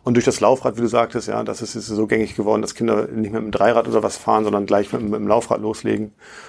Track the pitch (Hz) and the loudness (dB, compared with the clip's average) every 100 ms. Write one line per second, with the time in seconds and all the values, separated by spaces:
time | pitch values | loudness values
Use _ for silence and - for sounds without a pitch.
0 | 123 120 120 110 107 131 123 110 117 117 | 0 2 2 2 4 4 0 -2 0 0
1 | 117 117 107 110 110 98 110 113 104 107 | 0 -2 -4 -4 -4 -6 -8 -10 -6 -2
2 | 107 113 107 - 104 110 110 - 117 107 | 0 0 0 -2 0 0 -2 -4 0 0
3 | 110 113 107 110 110 104 107 117 117 113 | -2 -4 -4 -4 -4 2 4 4 2 2
4 | 104 - - 110 107 104 98 101 101 123 | 0 -2 2 2 2 0 2 0 0 -4
5 | 107 107 104 113 - 110 107 110 110 107 | -4 -2 2 0 2 -2 -2 -4 -4 -4
6 | 107 - - - | -4 -12 -20 -20